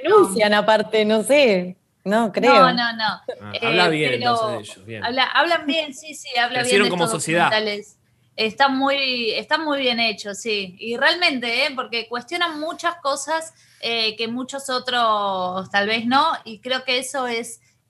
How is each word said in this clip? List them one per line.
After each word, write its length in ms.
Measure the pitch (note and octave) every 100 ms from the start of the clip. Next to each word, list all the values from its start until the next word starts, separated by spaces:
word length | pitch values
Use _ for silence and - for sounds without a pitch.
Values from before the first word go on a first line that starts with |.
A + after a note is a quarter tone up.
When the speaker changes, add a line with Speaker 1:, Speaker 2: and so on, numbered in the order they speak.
Speaker 1:
denuncian, 520 | C#4+ G#4 F4+ - G#3
aparte, 500 | G#3 G#3 G#3+ G#3+ A3
no 180 | G#3+ A3
sé, 540 | G#3+ C#4+ C4+ F#3+ F3+ F#3 _ _
no 280 | F#3 G#3+ A3+
creo. 200 | G3+ -
Speaker 2:
No, 200 | - C4
no, 240 | A#3+ A#3+ A3+
no. 80 | G#3+ F3+ - A#3
Speaker 3:
Ah, 100 | -
Speaker 2:
Eh, 140 | - A3+
Speaker 3:
habla 220 | A3+ F3
bien, 200 | D#3 D3+
Speaker 2:
pero 100 | - A#3+
Speaker 3:
entonces, 180 | A#3 A3
de 120 | G#3
ellos, 260 | - - -
bien. 180 | A3
Speaker 2:
habla-, 200 | A3 B3+ B3+
hablan 320 | C4 D#4+ E4 D4+
bien, 260 | D#4+ D4+
sí, 200 | C4 D#4
sí, 140 | D4 C#4+ B3
habla 100 | A#3+
bien 120 | B3
Speaker 3:
Crecieron 220 | - G3+ G#3
Speaker 2:
de 40 |
Speaker 3:
como 140 | F3+
Speaker 2:
estos 180 | E3+ D#3
Speaker 3:
sociedad. 220 | D3 E3 E3
Speaker 2:
documentales. 460 | G#3+ G#3+ G#3 G#3 _ _ _ _ -
Está 320 | A3 G#3+ C4+
muy, 640 | C4 C4+ C#4 C4+ B3 A3+
está 260 | E3+ G#3+ D#4
muy 220 | D#4 C#4
bien 200 | B3+ A#3
hecho, 320 | A3+ G3+ G#3
sí. 400 | G3 A#3 G#3 F#3+ F3+
Y 180 | A3 A#3+
realmente, 720 | C#4+ F4 F4 C4 A#3 A#3 D4
¿eh? 60 |
Porque 340 | B3+ A3+ A#3 A3
cuestionan 500 | A#3+ A#3+ F4 F4 D4+
muchas 360 | D#4 - E4+ F4
cosas, 500 | C#4 C4+ - D#4+ D#4+ _ _ -
eh, 340 | A3+ A#3 A3 G#3+
que 120 | A3+
muchos 420 | A#3+ B3+ C#4 C4+
otros 960 | B3+ B3+ B3 A3+ G#3+ G3+ F#3+ F3+ F#3 F#3
tal 160 | G3+ G3+
vez 180 | A3+ A#3
no, 260 | C4+ D#4 D4
y 160 | A3+ G#3
creo 240 | B3 B3+
que 140 | B3+ B3+
eso 280 | B3+ C#4+ B3
es, 340 | A#3 A#3 - _ _ _